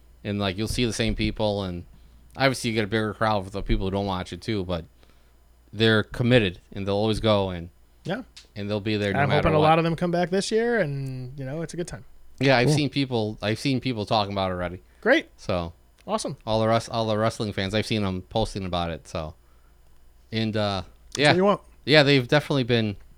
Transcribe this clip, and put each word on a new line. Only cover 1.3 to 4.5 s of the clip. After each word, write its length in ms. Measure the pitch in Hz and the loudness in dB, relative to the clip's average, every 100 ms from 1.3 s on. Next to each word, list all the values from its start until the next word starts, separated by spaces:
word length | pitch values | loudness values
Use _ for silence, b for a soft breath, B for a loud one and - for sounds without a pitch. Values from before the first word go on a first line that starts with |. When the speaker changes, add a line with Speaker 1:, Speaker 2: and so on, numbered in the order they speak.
| - 107 101 | -2 -2 -2
Speaker 1:
and 200 | 95 87 87 b b b b - | -4 -8 -12 b b b b -2
obviously 340 | 135 123 120 | 0 0 -2
you 40 | |
get 100 | 113 | -2
a 40 | 104 | 0
bigger 240 | 110 107 | -2 -2
crowd 320 | 98 110 107 | -2 0 0
with 80 | 95 | -4
the 100 | 98 | -6
people 240 | 92 107 95 | -2 -2 0
who 40 | |
don't 160 | 98 101 | -2 -2
watch 260 | 92 92 | -4 -6
it 80 | 85 | -8
too, 240 | - | -4